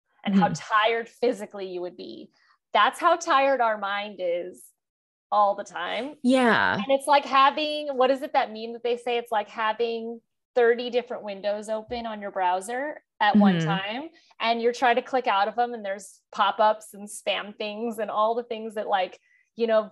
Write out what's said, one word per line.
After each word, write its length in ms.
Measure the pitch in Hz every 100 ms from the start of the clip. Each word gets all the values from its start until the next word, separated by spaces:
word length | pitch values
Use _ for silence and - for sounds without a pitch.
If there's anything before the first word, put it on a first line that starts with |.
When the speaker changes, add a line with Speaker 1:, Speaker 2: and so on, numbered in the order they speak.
| _ _
Speaker 1:
and 100 | -
how 120 | 196 180
Speaker 2:
Mm-hmm. 60 |
Speaker 1:
tired 540 | 165 - 220 226 233 226
physically 600 | _ 240 202 208 202 185
you 120 | 175
would 160 | 175 -
be. 340 | - - - _ _ _ _
That's 240 | 214 220 -
how 160 | 339 349
tired 440 | 349 277 269 262
our 180 | 226 214
mind 380 | 196 202 208 185
is 440 | 180 175 180 185 - _ _ _ _ _ _
all 240 | 208 202
the 100 | 202
time. 500 | 196 160 175 190 269 294
Speaker 2:
Yeah. 520 | 247 262 247 156 95
Speaker 1:
And 100 | 107 214
it's 180 | 269 285
like 180 | 285
having, 640 | 277 269 277 302 302 302 294
what 220 | 262 254
is 120 | 269
it, 100 | 294
that 200 | 277 214
meme 200 | 220 226
that 100 | 233
they 140 | 240 240
say? 220 | 247 240
It's 120 | 233
like 160 | 214 208
having 720 | 233 220 220 233 226 226 233 _ _ _
thirty 360 | 254 233 233 247
different 320 | 240 240 202
windows 460 | 208 196 202 208 208
open 360 | 220 220 240 226
on 140 | 214
your 100 | 202
browser 720 | 196 180 185 196 247 294 - - -
at 160 | 208 202
one 220 | 202 175
Speaker 2:
Mm-hmm. 100 | 160
Speaker 1:
time. 340 | 185 202 233 330 - _ -
And 200 | 226 233
you're 100 | 233
trying 240 | 240 254 240
to 60 |
click 240 | 247 262 247
out 220 | 196 208
of 80 | 220
them, 180 | 240
and 100 | 240
there's 360 | 202 196 - - _
pop-ups 640 | - 202 202 214 214 -
and 140 | 196 208
spam 480 | - - 185 196 208
things 420 | 214 208 233 220
and 120 | 202
all 240 | 202 220
the 80 | 233
things 300 | 240 220 220 208
that, 100 | -
like, 300 | 196 185 - _ _ _ -
you 100 | 226
know, 240 | 220 208